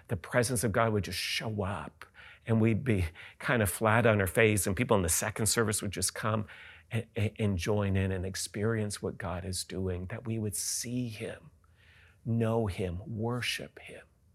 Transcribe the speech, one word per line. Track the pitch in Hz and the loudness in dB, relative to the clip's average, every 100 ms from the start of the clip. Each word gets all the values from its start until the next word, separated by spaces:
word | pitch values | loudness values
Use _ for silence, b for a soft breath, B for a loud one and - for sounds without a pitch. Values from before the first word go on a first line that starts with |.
| - | -8
the | 101 | -8
presence | - 123 120 127 | 0 0 2 0
of | 120 | 0
God | 117 113 | 2 2
would | 107 | 2
just | 85 87 | -2 -4
show | - - 120 104 | -4 -4 -4 -2
up, | 95 92 73 - - B B B - | -2 -4 -8 -14 -20 B B B 0
and | 113 | 4
we'd | 113 107 | 4 4
be | - 101 85 B B - | 2 2 0 B B -8
kinda | - 127 98 | 0 2 2
flat | - 110 110 123 | 2 4 6 6
on | 104 | 6
our | 95 | 4
face, | - 113 104 - | 4 6 6 2
and | 92 | 0
people | - 104 | 4 4
in | |
the | 90 | 4
second | - 104 - 110 | 2 0 0 2
service | - 107 107 | 2 2 0
would | 104 | -4
just | 92 98 | -4 -4
come | - 110 107 101 B B B B | -2 -2 -2 -4 B B B B
and, | 113 - - | -6 -4 -2
and, | 107 - | -2 0
and | 107 92 | 0 0
join | 113 104 101 95 | 0 0 2 2
in | 95 | 2
and | 95 | 0
experience | 92 95 - 107 107 113 104 101 | -4 -6 -6 -2 0 0 -2 -4
what | 98 - | -6 -6
God | 90 87 | -6 -6
is | 85 92 | -6 -6
doing, | - 87 95 90 92 | -6 -4 -2 -4 -6
that | 110 110 | -8 -6
we | 110 | -4
would | 107 | -4
see | 98 - - 117 123 123 | -4 -4 -4 -4 -4 -4
him, | 104 - - - - b b b b b b | -6 -10 -10 -16 -20 b b b b b b
know | - 113 113 113 107 | -2 0 2 2 0
him, | 85 92 87 | -2 -2 -4
worship | - 110 113 123 113 - - - | -6 -4 -2 -2 -4 -4 -8 -14
him. | - - - _ _ | -18 -18 -20 _ _